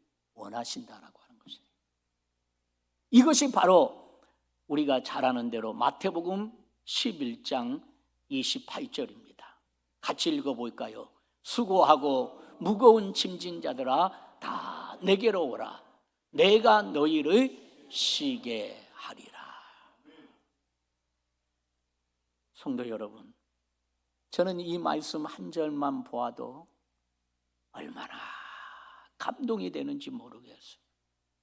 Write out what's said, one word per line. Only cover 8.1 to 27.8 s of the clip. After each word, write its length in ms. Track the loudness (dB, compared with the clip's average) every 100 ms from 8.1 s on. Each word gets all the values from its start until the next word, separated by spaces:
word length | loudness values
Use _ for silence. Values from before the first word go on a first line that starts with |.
| _ -8
이십팔 640 | -6 -4 -6 -8 -10 -10
절입니다. 640 | -8 -10 -12 -20 -20 -20 _ _ _ _ _
같이 300 | -8 -4 -2 -2
읽어볼까요? 760 | -2 -6 -8 -10 -12 -12 -18 _ _ _
"수고하고 960 | -6 -4 2 6 8 6 4 0 -2 -8 -20 -6
무거운 540 | -2 8 10 10 6
짐진 480 | -4 -4 -6 -10 -8
자들아, 760 | -8 -6 0 2 2 -2 -20 -14
다 580 | -10 -10 -10 -12 -14 -4
내게로 460 | 2 2 2 0 -2
오라. 360 | -6 -10 -14 -20 _ _ _ _
내가 520 | 4 6 8 8 6
너희를 1080 | 4 0 2 2 4 4 4 -2 -20 -20 -12
쉬게 1000 | -4 -2 -2 -4 -6 -6 -8 -8 -14 -20
하리라." 400 | -18 -16 -18 -20 -20 -20 -20 -20 -20 _ _ _ -20 -20 _ _ _ _ _ _ _ _ _ _ _ _ _ _ _ _ _ _ _ _ _ _
성도 340 | -14 -8 -8 -6
여러분, 460 | -8 -10 -14 -20 _ _ _ _ _ _ _ _ _ _
저는 300 | -4 -2 -4
이 160 | -6 -6
말씀 480 | -4 -4 -6 -10 -10
한 260 | -12 -10
절만 540 | -6 -6 -4 -4 -6 -8
보아도 600 | -8 -8 -8 -14 -16 -20 _ _ _ _ _ _ _ _ _ _
얼마나 440 | -16